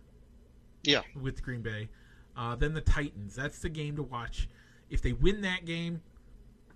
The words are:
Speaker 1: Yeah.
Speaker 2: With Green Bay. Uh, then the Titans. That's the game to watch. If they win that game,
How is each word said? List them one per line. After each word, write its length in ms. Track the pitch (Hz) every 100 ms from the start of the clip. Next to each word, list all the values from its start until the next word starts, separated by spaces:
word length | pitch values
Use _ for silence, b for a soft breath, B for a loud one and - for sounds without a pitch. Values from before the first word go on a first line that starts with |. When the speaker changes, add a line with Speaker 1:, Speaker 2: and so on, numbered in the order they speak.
| - - - - - - - -
Speaker 1:
Yeah. 160 | 147 139 - 143
Speaker 2:
With 240 | 131 123
Green 200 | - 123
Bay. 260 | 113 107 110 - b b b -
Uh, 180 | 120 120
then 160 | 147
the 80 | 156
Titans. 540 | 147 - 143 101 101
That's 240 | 113 143 -
the 100 | 180
game 280 | 156 147 147
to 60 |
watch. 460 | 131 123 113 - - b b b b
If 140 | 143
they 100 | 131
win 300 | 120 165 208
that 240 | 196 180 170
game, 340 | 165 170 170 - - - - - - -